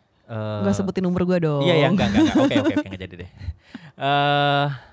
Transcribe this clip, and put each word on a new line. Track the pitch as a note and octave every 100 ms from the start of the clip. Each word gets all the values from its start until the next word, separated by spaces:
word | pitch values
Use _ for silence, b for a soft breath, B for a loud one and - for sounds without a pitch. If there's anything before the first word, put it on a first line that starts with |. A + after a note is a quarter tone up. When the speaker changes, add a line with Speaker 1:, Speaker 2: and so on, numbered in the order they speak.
| _ _ -
Speaker 1:
eh, | A2+ G#2+ G#2+
Speaker 2:
Nggak | G3 G3+
sebutin | F#3+ F#3+
umur | F#3 F3+
gua | F3+ F3+
dong. | D#3+ C#3+
Speaker 1:
iya, | D3+ E3
iya, | C3+
enggak, | - -
enggak, | G3+
enggak. | D#4 -
Oke, | C#4 C#4+
oke, | C#4+
oke, | A#3+ D4+
Speaker 2:
<laughs> |
Speaker 1:
enggak | -
jadi | - F2
deh. | F#2 - B B B B D3+ -
Eh, | C#3 C#3+ C#3+ C#3+ C#3+ C#3+ C#3+ C3+ B